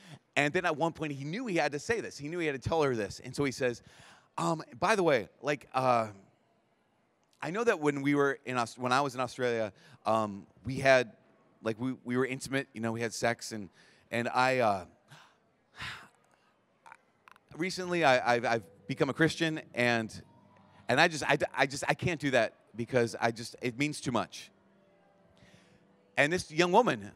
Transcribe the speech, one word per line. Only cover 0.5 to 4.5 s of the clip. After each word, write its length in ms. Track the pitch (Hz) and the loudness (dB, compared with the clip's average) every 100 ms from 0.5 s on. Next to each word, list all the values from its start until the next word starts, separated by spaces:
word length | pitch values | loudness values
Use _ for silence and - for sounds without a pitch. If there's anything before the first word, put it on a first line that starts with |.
then 120 | 170 | 2
at 120 | 180 151 | 0 0
one 160 | 165 | -2
point, 200 | 151 151 | -2 -8
he 120 | 139 | -8
knew 220 | 139 190 254 | -8 -6 -2
he 100 | 170 | 0
had 140 | 147 | 0
to 80 | 143 | -2
say 220 | - 233 | -4 -4
this. 180 | 117 - | -4 -10
He 80 | 143 | -8
knew 140 | 175 | -4
he 60 | 160 | -4
had 140 | 135 | -4
to 80 | - | -2
tell 140 | 165 | 2
her 140 | 143 120 | 2 0
this. 240 | 98 - | -4 -8
And 160 | - 135 | -10 -4
so 80 | |
he 80 | 143 | -4
says, 300 | 120 127 117 - - - - _ - | -2 -2 -4 -12 -20 -20 -20 _ -6
"Um, 280 | 170 | -2